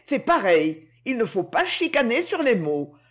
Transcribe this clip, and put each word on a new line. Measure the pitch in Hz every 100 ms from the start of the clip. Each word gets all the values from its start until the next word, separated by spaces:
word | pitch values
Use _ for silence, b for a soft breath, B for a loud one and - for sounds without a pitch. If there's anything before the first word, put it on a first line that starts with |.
| -
c'est | 277
pareil. | - 339 196 165 156 160 b b
Il | - 254
ne |
faut | 220 196
pas | 175 - 359
chicaner | - 330 285 240 262
sur | 349 349
les | 285 208
mots. | 151 147 143 b b